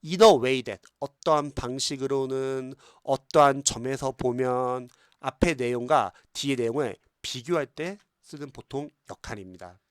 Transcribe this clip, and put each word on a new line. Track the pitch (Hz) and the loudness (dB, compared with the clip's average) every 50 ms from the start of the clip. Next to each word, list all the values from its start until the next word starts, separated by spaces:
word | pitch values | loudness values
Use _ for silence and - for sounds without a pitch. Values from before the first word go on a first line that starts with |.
| - | -6
in | 156 175 180 220 | -6 4 8 10
a | 226 | 10
way | 185 131 113 127 135 131 120 | 10 8 4 2 0 0 -2
that, | 123 101 - _ - _ _ | -6 -10 -10 _ -20 _ _
어떠한 | - 139 _ _ - 170 156 151 143 147 135 | -12 -12 _ _ 0 2 2 2 2 -2 -6
방식으로는, | - - 120 127 139 - - 147 135 131 131 139 135 135 131 135 131 131 135 135 131 131 131 135 _ - - _ _ _ | -6 -6 -6 -6 -4 -6 -6 -6 -6 -4 -2 -2 -2 -2 -2 -4 -4 -4 -4 -6 -6 -8 -10 -16 _ -20 -20 _ _ _
어떠한 | - 139 135 _ _ - 160 147 143 139 139 139 | -4 -4 -4 _ _ 4 6 6 6 6 2 -2
점에서 | - - 123 120 131 135 131 139 135 123 | -2 -4 -2 -6 -6 -6 -4 -4 -6 -6
보면 | - - 127 120 123 131 127 123 127 127 123 123 127 123 123 _ _ _ _ _ _ | -2 -2 -2 0 0 0 0 0 -2 -2 -2 -4 -6 -8 -12 _ _ _ _ _ _
앞의 | - 135 - _ - 175 160 | -10 -10 -2 _ 0 0 2
내용과 | 127 123 120 123 120 120 127 156 139 110 92 - - _ _ _ | 0 -2 -2 -2 -4 0 2 2 2 2 2 -6 -12 _ _ _
뒤의 | - - 139 139 | -8 -4 -4 -2
내용을 | 123 120 113 113 143 143 117 95 _ _ _ _ _ - | 0 0 -2 0 -2 -2 -4 -6 _ _ _ _ _ -12
비교할 | - - 127 117 143 175 160 143 | -10 -10 -10 -4 -2 -2 -2 -2
때 | - _ - 156 175 196 202 _ _ _ _ _ | -4 _ -10 -10 -10 -10 -12 _ _ _ _ _
쓰는 | - - 147 147 139 | -18 -14 -14 -14 -14
보통 | 131 - 113 _ - 135 147 147 _ _ _ _ | -16 -20 -20 _ -8 -8 -8 -8 _ _ _ _
역할입니다. | - _ - - 117 107 95 92 92 90 95 87 90 92 _ _ | -20 _ -12 -12 -12 -12 -12 -16 -18 -18 -18 -20 -20 _ _ _